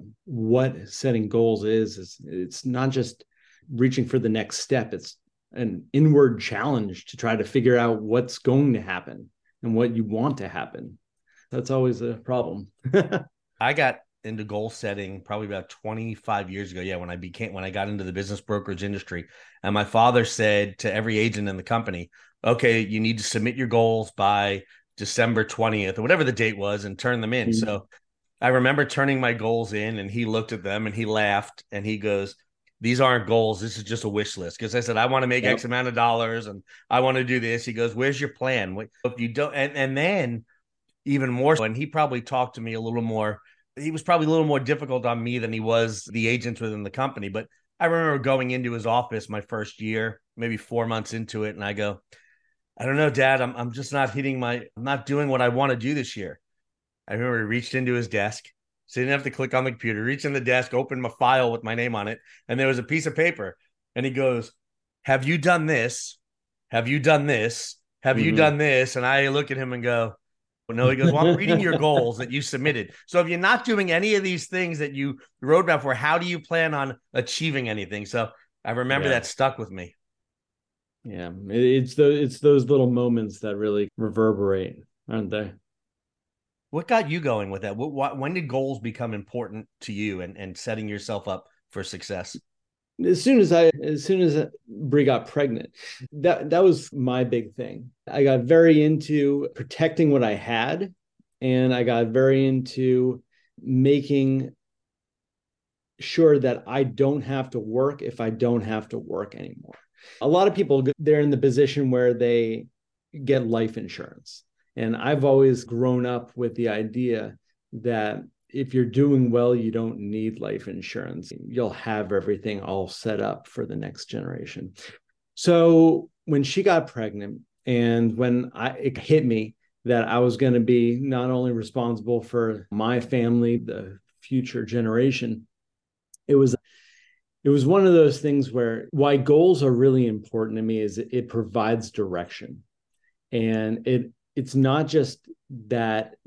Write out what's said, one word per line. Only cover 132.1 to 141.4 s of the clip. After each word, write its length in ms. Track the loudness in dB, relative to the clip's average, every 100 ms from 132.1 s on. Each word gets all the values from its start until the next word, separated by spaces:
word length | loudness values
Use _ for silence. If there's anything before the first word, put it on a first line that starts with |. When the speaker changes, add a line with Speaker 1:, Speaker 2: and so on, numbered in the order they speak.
| -2
Speaker 1:
for 460 | 0 -2 0 -2 -6
my 280 | -2 0 0
family, 580 | 0 0 2 4 2 0
the 420 | -2 -10 -12 -16 _ _
future 440 | -4 -4 -2 -6 -4
generation, 800 | -2 0 2 2 2 -4 -6 -12 _ _ _ _ _ _ -16 2
it 80 | 4
was, 200 | 6 2 _ _ _ _ _ _ _ _
it 60 | 2
was 160 | 4 6
one 200 | 6 8
of 80 |
those 260 | 8 8 4
things 320 | 0 0 0
where 360 | -2 -2 -4 -4
why 260 | 0 4 4
goals 460 | 6 6 6 6
are 80 | 4
really 360 | 6 6 6 2
important 500 | 0 -6 -4 -4 -2
to 60 |
me 160 | -2 0
is 180 | -2 -4
it, 120 | -4
it 180 | -4 -4
provides 640 | -4